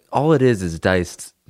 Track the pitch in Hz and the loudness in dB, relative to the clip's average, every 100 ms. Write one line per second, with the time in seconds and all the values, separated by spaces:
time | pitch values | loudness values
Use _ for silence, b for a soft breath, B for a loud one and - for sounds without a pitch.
0 | _ - 147 151 127 110 90 80 95 92 | _ -2 0 2 2 0 -2 -4 0 0
1 | 87 - - _ _ | -2 -8 -20 _ _